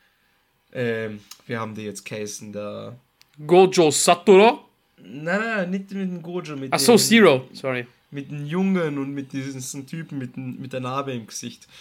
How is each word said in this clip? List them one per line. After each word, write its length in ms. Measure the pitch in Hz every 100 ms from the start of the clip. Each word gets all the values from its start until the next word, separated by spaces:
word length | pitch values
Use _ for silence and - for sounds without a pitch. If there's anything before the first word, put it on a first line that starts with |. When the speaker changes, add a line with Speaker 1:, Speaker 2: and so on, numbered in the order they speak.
| _ _ _ _ _ _ _
Speaker 1:
ähm, 460 | 127 120 113 110 104 - - -
wie 120 | 117
haben 180 | 110 107
die 80 |
jetzt 220 | 104 98 -
geheißen, 460 | 110 104 - 107
da? 420 | 101 104 104 107 120 _ _ _ 147 151
Speaker 2:
Gojo 460 | 175 190 185 156
Satoru? 680 | - - 175 - 190 226 294 _ _ _ _
Speaker 1:
Nein, 420 | 90 135 156 196
nein, 300 | 226 214 175
nicht 220 | 196 196
mit 180 | 196 190
dem 120 | 175
Gojo, 320 | 160 175 156 139
mit 180 | 135
Speaker 2:
Ach 60 | 143
so, 140 | 139
Speaker 1:
dem 60 | 226
Speaker 2:
Zero, 480 | - 226 185 131 -
sorry. 320 | - 135 123 120 _ _
Speaker 1:
mit 180 | 143 139
dem 160 | 147 147
Jungen 520 | 175 190 185 160 143
und 120 | 139
mit 200 | 143 131
diesem 540 | 135 135 135 127 143 131
Typen 320 | 165 160 143
mit 160 | 127 135
dem, 240 | 127 -
mit 120 | 127
der 60 | 131
Narbe 320 | 127 135 139
im 120 | 120 104
Gesicht. 420 | - 117 - _ -